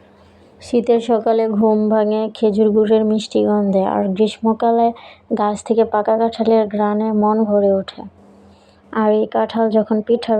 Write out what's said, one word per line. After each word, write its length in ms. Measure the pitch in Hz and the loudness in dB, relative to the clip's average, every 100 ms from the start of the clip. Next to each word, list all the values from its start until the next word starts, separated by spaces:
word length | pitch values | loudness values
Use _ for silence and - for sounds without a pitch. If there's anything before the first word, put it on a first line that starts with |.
| - _ - _ - - | -20 _ -20 _ -20 -20
শীতের 400 | - 240 220 233 | -4 -2 0 0
সকালে 480 | 226 220 226 226 226 | 0 -2 0 0 0
ঘুম 400 | 208 220 214 214 | 0 2 2 2
ভাঙে 420 | 220 214 214 220 | 0 0 -2 -4
খেজুর 340 | - 220 202 214 | -2 0 2 2
গুড়ের 340 | 214 214 220 | 2 2 2
মিষ্টি 420 | 220 220 214 214 208 | 2 -2 -2 0 0
গন্ধে, 380 | 208 202 190 | 0 0 0
আর 240 | 190 208 202 | 0 -2 -2
গ্রীষ্মকালে 840 | 185 214 - 220 220 233 233 233 233 - - - 220 | 0 -2 0 -2 0 0 2 0 -2 -12 -20 -6 -4
গাছ 260 | 208 208 | -2 -4
থেকে 200 | - 226 | -2 0
পাকা 340 | 226 214 214 220 | 0 0 0 0
কাঁঠালের 500 | 226 226 226 226 214 | 0 -2 0 2 0
ঘ্রাণে 440 | 208 208 208 220 | -2 -2 -2 -2
মন 320 | 214 208 220 | 0 2 2
ভরে 280 | 214 202 202 | 0 2 2
ওঠে। 300 | 196 190 - 202 - - - - - _ _ _ | 0 -4 -14 -18 -20 -20 -20 -20 -20 _ _ _
আর 200 | 220 214 | -2 0
এই 140 | 214 220 | 0 0
কাঁঠাল 440 | 226 220 226 220 | -2 -2 -2 0
যখন 300 | 214 208 214 | 0 0 -2
পিঠার 380 | 214 233 233 | 0 -2 0